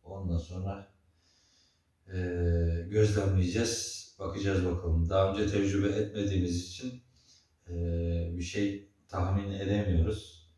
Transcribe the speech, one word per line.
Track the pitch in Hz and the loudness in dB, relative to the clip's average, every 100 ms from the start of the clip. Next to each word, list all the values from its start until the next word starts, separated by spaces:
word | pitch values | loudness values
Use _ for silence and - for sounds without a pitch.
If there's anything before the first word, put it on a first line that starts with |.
Ondan | - 98 92 82 | -12 -6 -2 -2
sonra, | - 92 95 98 104 _ _ _ _ _ _ _ _ _ _ _ 95 | -4 -8 -6 -8 -12 _ _ _ _ _ _ _ _ _ _ _ -8
e, | 95 90 87 85 85 85 82 90 | -4 -2 0 2 4 2 0 0
gözlemleyeceğiz, | 104 107 104 98 92 87 104 117 - - - - - | 4 4 4 4 4 4 2 0 -2 -6 -12 -16 -10
bakacağız | 95 - 101 92 90 | -8 -4 0 0 0
bakalım. | 85 85 80 85 | -2 0 0 2
Daha | 95 98 | 4 2
önce | 104 104 | 2 0
tecrübe | 101 98 101 101 | 2 2 2 0
etmediğimiz | 104 104 107 95 95 87 87 - | 0 -2 -2 0 0 0 -2 -6
için, | - 127 127 _ _ _ - _ _ - | -10 -10 -12 _ _ _ -20 _ _ -10
e, | 85 85 85 85 85 85 87 | -4 -2 -2 0 -2 -2 -4
bir | |
şey | 87 104 101 98 - _ _ | -6 -2 -2 -4 -12 _ _
tahmin | 95 92 101 98 | -2 0 0 -2
edemiyoruz. | 95 98 101 92 82 82 - - - - | -4 0 0 2 4 2 0 -8 -20 -20